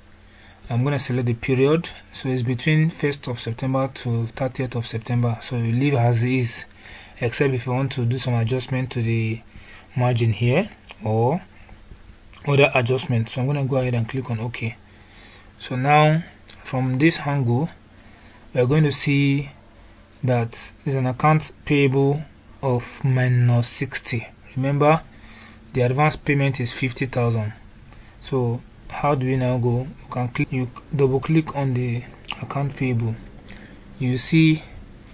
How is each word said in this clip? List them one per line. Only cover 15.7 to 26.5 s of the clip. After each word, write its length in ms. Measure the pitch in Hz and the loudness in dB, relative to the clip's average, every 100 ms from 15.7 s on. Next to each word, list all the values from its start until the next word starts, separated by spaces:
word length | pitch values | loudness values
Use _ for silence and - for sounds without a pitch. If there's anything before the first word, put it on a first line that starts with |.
| 127 | -2
now 460 | 135 147 151 160 170 - - - | 4 6 6 4 -2 -12 -20 -20
from 360 | - 131 127 127 | -6 -2 0 2
this 200 | 156 165 | 2 2
angle, 480 | 143 143 123 120 160 - - - - - - - - | 0 0 2 2 0 -6 -20 -20 -20 -20 -20 -20 -4
we 60 | - | 0
are 60 | 123 | 4
going 180 | 151 | 4
to 80 | 151 | 4
see 580 | 139 - 139 143 139 143 - - - - - - - | 2 2 4 4 2 -2 -12 -20 -20 -20 -20 -20 -4
that 480 | 127 123 117 - - - | 0 0 0 -6 -14 -10
there's 120 | - 135 | -4 -2
an 100 | 127 | -2
account 460 | 123 151 156 151 - | 0 2 2 0 -8
payable 580 | - 147 139 135 139 143 156 - - - | 0 2 4 4 2 0 -6 -16 -20 -6
of 420 | 139 123 - - | -2 -2 -4 -4
minus 640 | 139 127 127 123 123 120 120 | 0 2 2 4 4 4 0
sixty. 580 | - - - - 120 - - - 131 | -2 -4 -6 -4 -6 -8 -16 -12 -4
Remember, 460 | 131 143 147 156 - - - - - - - | -2 4 4 4 0 -18 -20 -20 -20 -20 -6
the 80 | 127 | 0
advance 340 | 123 127 151 - | 0 2 2 0
payment 440 | - 143 139 | 0 2 2